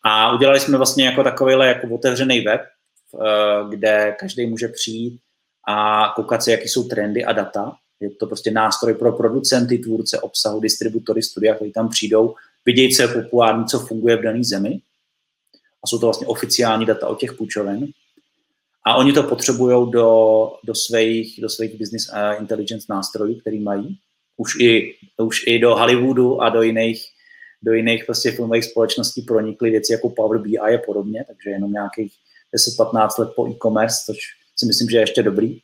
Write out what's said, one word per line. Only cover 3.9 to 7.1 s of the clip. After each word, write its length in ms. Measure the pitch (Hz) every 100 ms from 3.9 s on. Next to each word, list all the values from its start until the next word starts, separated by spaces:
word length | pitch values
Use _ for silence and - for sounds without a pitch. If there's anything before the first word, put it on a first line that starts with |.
| 104 104 104
každý 260 | 95 123 117
může 220 | 113 117
přijít 520 | - - 113 120 120 _ _ _ _ -
a 400 | 104 107 107 107 -
koukat 260 | 104 117
se, 80 | -
jaký 180 | 113 -
jsou 200 | - 120
trendy 360 | 107 104